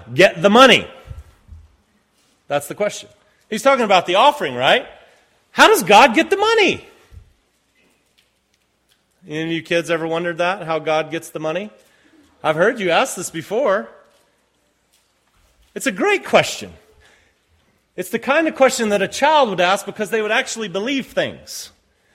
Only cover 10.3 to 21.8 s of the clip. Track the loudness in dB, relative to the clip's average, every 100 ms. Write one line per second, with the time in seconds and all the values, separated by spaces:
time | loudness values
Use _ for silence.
10.3 | -4 -4 -4 -4 -4 -2 -4 -4 -8 -12
11.3 | -10 -8 -8 -10 -16 _ _ _ _ _
12.3 | _ -4 0 0 0 -2 0 -2 -6 -12
13.3 | -12 -8 -4 -2 -2 -6 -18 _ _ _
14.3 | _ _ _ _ _ _ _ _ _ _
15.3 | _ _ _ _ -10 -6 -4 -2 -2 0
16.3 | 0 0 -6 -14 -20 _ _ _ _ _
17.3 | _ _ _ _ _ _ -14 -8 -6 -2
18.3 | -2 -2 2 2 2 -2 -2 -4 0 2
19.3 | 4 2 0 0 0 -4 -10 -6 -4 -2
20.3 | -2 -4 -8 -8 -8 -6 -6 -6 -4 -6
21.3 | -6 -16 -18 -18 _